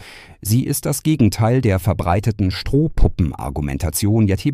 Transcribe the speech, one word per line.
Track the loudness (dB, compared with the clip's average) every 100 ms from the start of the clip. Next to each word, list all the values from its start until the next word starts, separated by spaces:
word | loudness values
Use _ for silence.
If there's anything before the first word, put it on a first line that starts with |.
| -12 -20 -20 -12
Sie | 0 0
ist | 0 -4 -4
das | -2
Gegenteil | 0 2 2 2 2 2
der | 2 0
verbreiteten | 0 -2 0 0 0 -2 -2
Strohpuppen-Argumentation, | -2 -2 0 0 4 2 4 -2 -4 -8 -6 -4 -4 -4 -2 0 2 2 0 -2